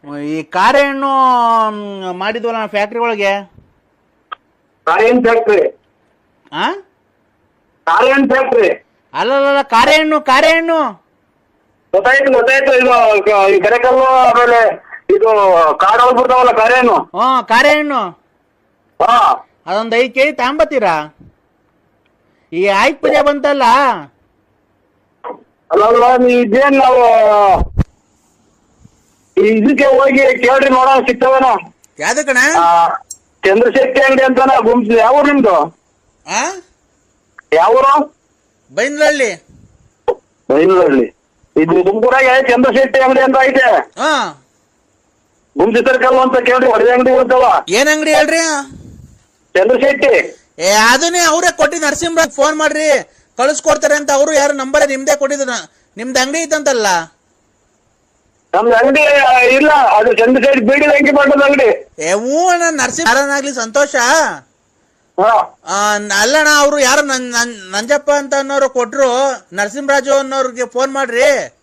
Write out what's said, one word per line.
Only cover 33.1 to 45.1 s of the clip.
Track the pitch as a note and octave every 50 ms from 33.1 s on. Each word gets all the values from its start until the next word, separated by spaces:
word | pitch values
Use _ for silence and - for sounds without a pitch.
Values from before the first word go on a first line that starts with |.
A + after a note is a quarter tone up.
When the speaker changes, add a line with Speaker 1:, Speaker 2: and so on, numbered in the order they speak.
| - _ _ _ _ _ -
Speaker 2:
ಚಂದ್ರಶೆಟ್ಟಿ | F#3+ F#3+ A3 A#3+ A#3+ - C4+ B3+ - - C4
ಅಂಗಡಿ | C#4 C4+ C4+ B3+ C4
ಅಂತಾನ | C4 B3+ B3+ C4 C4+ C4+ -
ಗುಮ್ಸಿ. | G3+ A3 B3 B3 A#3 G3+ A#3
ಯಾವ | A3+ G#3 A3+ C4
ಊರು | D4 C#4+
ನಿಮ್ದು? | C#4+ C#4+ C4+ B3+ G#3+ F#3 D#3+ D3 D#3+ - _ _ _ _ _ _ _ _ _ _
Speaker 1:
ಆ? | D3 F3 G#3+ C4 E4 G4 F#4+ E4+ _ _ _ _ _ _ _ _ _ _ _ _ _ _ - _ _ -
Speaker 2:
ಯಾವ | D#3+ E3+ G3+ A#3
ಊರು? | F3 F#3 G3 G3+ G3+ D4 D4 _ _ _ _ _ _ _ _ _ _ _ _ C3
Speaker 1:
ಬೈಂದ್ಲಹಳ್ಳಿ. | E3 A3+ C#4 D4 D4 D4+ D4 D4+ C#4+ C4 A3 F3+ D#3+ _ _ _ - - _ _ _ _ _ _ _ _ - - - _ _ _ _ _ -
Speaker 2:
ಬೈಂದ್ಲಹಳ್ಳಿ. | C3 C#3+ E3 F#3 F#3+ F3+ F3 D3+ C#3 C3 A#2 G#2 - _ _ _ _ _ _ _ _ D3+ D#3+
ಇದು | E3 E3+ F#3 F3+
ತುಮಕೂರಾಗೆ | F#3+ G3 A3 A3 B3+ B3+ C4 C4+ B3+ B3+ C4 C4+ B3+
ಚಂದ್ರಶೆಟ್ಟಿ | A#3+ A#3+ B3+ C4+ G3+ B3+ C4+ C4 C4+ C4+
ಅಂಗಡಿ | C4 B3+ C4 C4
ಅಂತ | C4 C4 C4+ C4+
ಐತೆ. | C4 C4+ B3+ C4+ C4 A#3+ G#3
Speaker 1:
ಹಾ. | D#3+ B2+ - _ F#3+ B3 D#4 D#4 C4+ A3+ F3+ D3 C3+ _ _ _ _ _ _ _ _ _ _ _ _ _ _